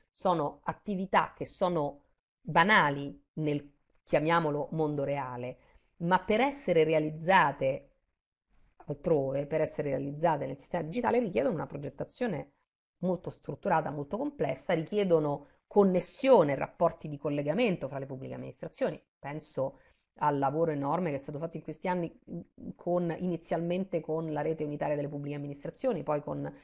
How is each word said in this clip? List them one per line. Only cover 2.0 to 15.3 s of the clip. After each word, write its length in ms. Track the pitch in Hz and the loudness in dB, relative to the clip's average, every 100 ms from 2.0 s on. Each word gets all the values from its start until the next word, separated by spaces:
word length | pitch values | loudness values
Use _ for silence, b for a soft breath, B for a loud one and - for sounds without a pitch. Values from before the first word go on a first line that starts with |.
| _ _ _ _ | _ _ _ _
banali 840 | - 165 185 214 147 143 143 - _ | 2 4 6 6 6 0 -6 -12 _
nel, 380 | - 151 147 - _ _ _ | -4 -2 -2 -4 _ _ _
chiamiamolo, 640 | - 151 156 170 156 147 - | 0 2 4 2 2 -2 -2
mondo 320 | 160 151 147 | -2 0 0
reale, 540 | 139 139 127 123 123 b b b b - | -2 -2 -6 -8 -10 b b b b -6
ma 200 | 170 180 | 2 2
per 200 | - 214 | 2 2
essere 440 | 285 277 - 165 | 2 0 2 4
realizzate 1000 | 156 156 156 156 165 170 151 139 135 139 - _ _ _ _ _ _ _ _ - - | 6 4 0 -2 4 6 6 2 -2 -2 -8 _ _ _ _ _ _ _ _ -14 -10
altrove, 600 | 143 170 151 135 139 143 | -6 0 2 2 -2 -2
per 140 | 156 | 0
essere 300 | 151 - 143 | 0 -2 -4
realizzate 560 | 135 139 147 170 151 135 | -2 -4 0 2 2 -2
nel 120 | 139 | -8
sistema 240 | - 175 | -6 -6
digitale, 360 | 156 226 226 233 | -4 -2 0 2
richiedono 340 | 214 220 269 | 2 0 0
una 120 | 156 143 | 0 -4
progettazione 880 | 143 143 - - - 247 143 143 _ _ _ _ _ | -8 -10 -8 -10 -6 -4 -4 -8 _ _ _ _ _
molto 280 | 180 175 151 | -4 -4 -6
strutturata, 600 | - - 147 202 160 151 | -12 -12 -6 0 2 0
molto 260 | 147 143 214 | -6 -6 -6
complessa, 560 | 294 285 - - - | -6 -2 -4 -2 -2
richiedono 760 | 165 156 208 196 160 147 | -2 0 0 4 4 2